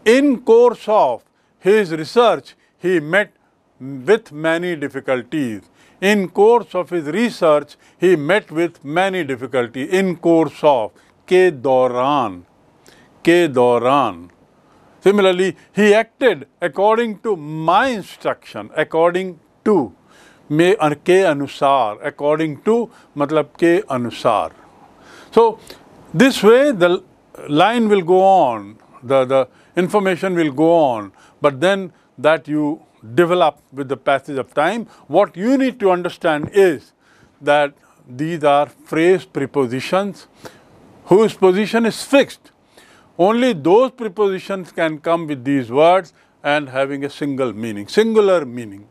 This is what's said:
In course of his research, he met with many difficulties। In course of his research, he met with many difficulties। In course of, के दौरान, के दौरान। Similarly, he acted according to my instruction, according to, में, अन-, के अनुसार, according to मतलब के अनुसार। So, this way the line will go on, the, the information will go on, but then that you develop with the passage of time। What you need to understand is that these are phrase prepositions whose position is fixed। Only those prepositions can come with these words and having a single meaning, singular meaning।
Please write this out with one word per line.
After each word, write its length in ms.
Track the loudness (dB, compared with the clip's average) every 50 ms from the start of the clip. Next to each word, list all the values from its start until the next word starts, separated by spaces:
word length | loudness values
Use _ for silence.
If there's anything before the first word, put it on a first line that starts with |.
| _
In 320 | 4 2 4 4 2 0
course 500 | 0 2 4 4 6 6 4 2 -2 -4 0
of 320 | 2 2 2 0 -2 -6 _ _ _ _ _ _ _ _ 0
his 260 | 2 2 2 2 -2
research, 640 | -6 -8 -8 -2 0 2 2 2 0 -2 -6 -16 _ _ _ _ _ _ -4
he 160 | -2 -2 -2
met 300 | -2 0 -2 -2 -2 -2 _ _ _ _ _ _ _ _ _ _
with 500 | -16 -14 -14 -10 0 0 0 0 0 -12
many 440 | -14 -6 -4 -4 -4 -2 -4 -8 -8
difficulties। 880 | -8 -8 -10 -10 -10 -6 -4 -6 -6 -6 _ -6 -6 -6 -6 -8 -12 _ _ _ _ _ _ _ _
In 260 | 0 0 0 0 -2 -4
course 460 | _ 2 4 4 4 2 -2 _ -8
of 140 | -8 -6 -4
his 160 | -6 -8 -6
research, 680 | -6 -4 -2 -4 -4 -2 0 2 2 2 2 0 -6 -20 _ _ _ _ _
he 140 | 2 2 2
met 360 | 2 2 0 -2 -2 -2 -4
with 320 | -4 -4 -4 -4 -6 _ -14
many 400 | -6 -2 -2 -2 -2 -2 -6 -6
difficulties। 680 | -6 -8 -8 -8 -6 -4 -4 -4 -4 -8 -10 -6 -4
In 240 | -2 -2 -2 -2 -4
course 480 | -2 0 2 2 2 2 0 -4 0 0
of, 260 | 0 2 0 -2 -8 _ _ _ _ _ _ _
के 240 | 0 2 2 2 2
दौरान, 920 | 0 -2 -2 0 2 2 2 0 0 -2 -2 0 0 -2 -2 -4 -8 -12 -20 _ _ _ _ _ _ _ _ -20 _ _ _ _ _ _ _
के 220 | 0 0 0 0
दौरान। 840 | 0 0 0 0 0 0 0 0 0 0 0 -2 -4 -6 -12 -20 -20 _ _ _ _ _ _ _ _ _ _ _ _ _ _ _
Similarly, 500 | 0 2 2 2 2 2 0 -2 -4 -4 _ _ _ _
he 200 | 0 2 4 4
acted 520 | 2 0 _ _ _ 0 0 0 -2 -8 _ _ _
according 560 | -8 -6 -2 0 0 0 2 0 -2 -6 -8 -8
to 160 | -6 -6 -6
my 520 | -6 -6 -10 -10 -4 -2 0 2 2 0
instruction, 840 | 0 -4 -6 -10 -14 -20 -8 -6 -6 -6 _ _ -16 -16 -14 -14 -8 -4
according 560 | -4 -4 -2 0 0 0 0 0 -2 -6 -6 -12 -16 _ _ _ _ _
to, 260 | 0 2 2 0 -2 -10 _ _ _ _ -20 -20 -20 _ _ _ _
में, 240 | 0 2 2 2 2
अन-, 200 | 2 0 -2 -2 -2 _
के 160 | 2 4 4 4
अनुसार, 760 | 2 0 -2 -6 -8 -6 -2 0 2 2 2 0 -2 -4 -8 -10 -10
according 440 | -10 -4 -2 -2 -2 -2 -2 -6 -6 -6 _
to 200 | -2 0 0 -2 -6 -12 -20 _ _ _
मतलब 320 | -6 -4 -2 0 -2 -2 -4 _ 0
के 240 | 0 2 2 0 -2 -4
अनुसार। 600 | -6 -6 -6 -8 -10 -2 -2 0 0 0 -2 -4 -10 -18 -20 _ _ _ -20 _ _ _ -20 -20 -20 -20 -20 0 2
So, 260 | 2 2 2 0 -4 -18 -20 -20 -20 _ _ -20 -20 -20 -10 2
this 300 | 2 2 2 2 4 4
way 280 | 6 6 6 4 2
the 300 | 2 2 2 2 2 -2 -4 _ _ _ _ _ _ -20 -10 -4
line 400 | 2 2 2 2 2 0 0 2
will 120 | 0 0
go 200 | 2 2 2 4
on, 560 | 4 4 4 4 2 0 -2 -6 -10 -14 -20 -20 _ _ _ -20 -4
the, 220 | 0 0 0 2
the 220 | 2 0 0 0 -2 _ _ _ _ _
information 600 | -2 -2 0 0 0 0 0 -2 -2 -4 -4 -2
will 160 | 0 -2 -2
go 200 | 0 0 2 2 4
on, 380 | 4 2 0 -2 -4 -8 -12 _ _ -20 _ _ _
but 180 | -2 -2 0 0
then 320 | -2 0 0 -2 -6 -12 _ _ _ _ _ -2
that 280 | 0 0 0 0 -2
you 320 | -6 -4 -4 -4 -4 -6 -8 _ _ _ _ -20 -4 0
develop 420 | 0 2 2 2 2 2 0 0 _ _ _ -12
with 160 | -12 -8 -8
the 80 | -8
passage 400 | -4 _ -2 -2 -2 -2 -8 -8
of 160 | -8 -8 _ _
time। 320 | -2 -2 -2 -2 -6 -10 -14 -20 -20 -14
What 280 | _ 0 0 0 0 _
you 220 | -6 -2 0 0
need 220 | 0 0 -2 -4 -2
to 100 | 0 0
understand 580 | 0 0 -2 -8 -10 -4 -2 -2 -2 -2 -4 -2 2
is 400 | 2 4 4 2 -2 -10 _ _ _ _ _ _ _ _ _ _ _ 0
that 300 | 0 2 2 2 -2 _ _ _ _ _ _ _
these 380 | -20 -10 -8 -6 -6 -6 0 2
are 220 | 2 4 2 0
phrase 580 | -2 -6 _ -14 -6 -2 2 2 2 2 2 -2
prepositions 1000 | _ _ -8 -8 -4 -2 -2 -2 -2 -4 -8 -6 -4 -4 -2 -4 -4 -10 -14 -20 _ _ _ -20 -20 -20 _ _ _ _ _ _ _ _ -20 _
whose 260 | 2 4 4 4 2 0
position 520 | 2 2 2 2 2 -2 -2 -2 0 0
is 180 | 0 -4 -6 -6
fixed। 480 | 2 2 2 2 2 -4 _ _ _ _ _ _ _ _ -20 _ _ _ _ _ _ _ 0
Only 340 | 0 2 2 2 0 0 0
those 380 | 0 2 4 4 4 4 2
prepositions 800 | -4 -10 -10 -10 -4 -2 -2 -2 -2 -4 -8 -8 -10 -10 -10 -12
can 260 | _ -4 -4 -4 -4 -6
come 280 | -2 -2 -2 -2 -2
with 160 | -8 -10 -8 -4
these 280 | -2 -2 -2 -2 -2
words 420 | 0 4 4 4 4 2 0 -6 _ _ _ _ _ _ -4
and 260 | -2 -2 -2 -4 -4
having 340 | -4 -4 -4 -4 -4 -8 -8
a 60 | -10
single 420 | -8 -8 -8 -6 -4 -4 -4 -6 -6
meaning, 340 | -8 -10 -10 -10 -10 -12
singular 580 | -4 -2 0 0 2 2 2 2 4 2 0 -2
meaning। 360 | -6 -12 -14 -14 -14 -18 -20 -20 _